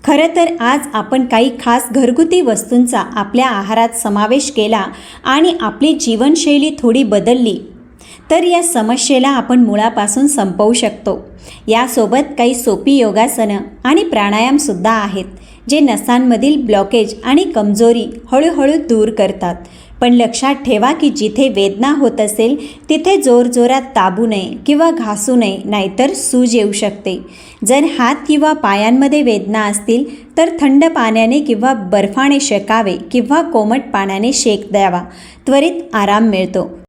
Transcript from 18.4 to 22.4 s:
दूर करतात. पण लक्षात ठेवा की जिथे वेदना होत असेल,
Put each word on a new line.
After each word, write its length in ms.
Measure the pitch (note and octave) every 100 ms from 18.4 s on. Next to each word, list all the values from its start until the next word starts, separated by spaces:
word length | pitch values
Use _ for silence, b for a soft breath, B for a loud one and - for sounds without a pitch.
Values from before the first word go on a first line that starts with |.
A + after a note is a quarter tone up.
| D#4+ D4 C#4 D#4 D4
दूर 200 | A3+ G#3+
करतात. 460 | G#3+ F#3+ F#3+ F3+ F3 B B B B
पण 120 | B3
लक्षात 420 | A#3+ A#3 A#3+ C4 C#4
ठेवा 360 | C4+ G#3+ A#3+
की 180 | D#4 D4
जिथे 380 | F#3+ G#3 G#3 C4+
वेदना 440 | G3 G3 G3 C4 D4
होत 220 | B3+ -
असेल, 360 | G#3 G#3